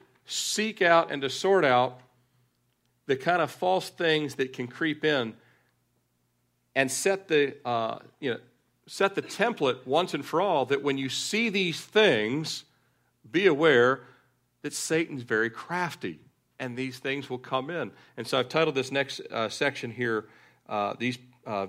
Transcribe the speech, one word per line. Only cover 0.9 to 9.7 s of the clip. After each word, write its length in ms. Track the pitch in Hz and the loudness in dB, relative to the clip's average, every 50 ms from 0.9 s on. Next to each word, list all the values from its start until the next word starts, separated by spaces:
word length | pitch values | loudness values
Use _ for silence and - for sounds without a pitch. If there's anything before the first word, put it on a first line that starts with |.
| 170 165 165 160 - | 6 6 6 4 0
and 100 | 143 135 | -4 -4
to 80 | 135 | -4
sort 340 | 127 - - 185 196 190 160 | -4 -2 2 4 4 6 6
out 360 | 139 127 123 123 131 127 - - _ _ _ _ _ _ _ _ _ _ _ _ _ _ _ _ _ _ _ _ | 6 6 6 4 2 0 -8 -20 _ _ _ _ _ _ _ _ _ _ _ _ _ _ _ _ _ _ _ _
the 100 | - 135 | -2 -2
kind 240 | 131 - 165 175 175 | 0 2 2 2 2
of 120 | 160 135 - | 0 -2 -4
false 360 | - - 180 185 185 - - | -2 0 0 0 0 -2 -4
things 480 | - - 180 151 156 156 151 139 - | -4 -2 2 2 2 2 0 -2 -2
that 160 | - 135 127 - | -2 -2 -2 -4
can 140 | - 127 | -6 -8
creep 380 | 120 - - 165 160 147 151 - | -8 -6 -2 -2 -2 -2 0 0
in 300 | 156 151 135 120 113 110 - _ _ _ _ _ _ _ _ _ _ _ _ _ _ _ _ _ _ _ _ _ _ _ _ _ _ - | 2 2 2 0 -2 -6 -12 _ _ _ _ _ _ _ _ _ _ _ _ _ _ _ _ _ _ _ _ _ _ _ _ _ _ -2
and 160 | 135 135 127 | -2 0 0
set 380 | - - - 196 196 190 196 - | -2 -2 0 0 0 -2 -2 0
the, 260 | 165 147 143 135 - - - | 2 2 2 0 -2 -6 -6
uh, 340 | 123 120 117 113 113 117 - - - _ _ | -4 -4 -2 -2 -4 -6 -8 -12 -18 _ _
you 120 | - 135 113 | -6 -6 -6
know, 80 | - - _ _ _ _ _ _ _ _ | -6 -8 _ _ _ _ _ _ _ _
set 280 | - - - 196 196 196 | -10 -2 0 0 0 0
the 80 | 160 - | -2 -6
template 640 | - - - 196 233 233 - 156 131 | -6 -2 0 0 0 0 2 0 0